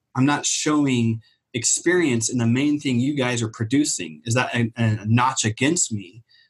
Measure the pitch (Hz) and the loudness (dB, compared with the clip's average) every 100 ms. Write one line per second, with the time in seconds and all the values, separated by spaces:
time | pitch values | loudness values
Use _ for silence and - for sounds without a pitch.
0 | _ 127 131 143 - - 156 151 143 123 | _ 0 2 2 -2 -2 0 2 2 2
1 | 113 113 - _ _ 123 - - 170 180 | 0 -2 -8 _ _ -6 -2 0 2 2
2 | 160 117 113 123 117 123 147 147 143 120 | 2 0 -2 0 2 2 2 0 0 0
3 | 131 147 123 120 107 - 113 139 151 - | 0 0 -2 -2 -4 -4 0 0 0 -2
4 | 82 78 - 120 - 120 120 117 113 107 | -8 -12 -4 -2 0 0 -2 0 0 0
5 | 107 117 127 123 113 107 135 175 - 107 | 2 2 2 0 -2 0 0 0 -2 -6
6 | 90 110 - _ _ | -10 -18 -20 _ _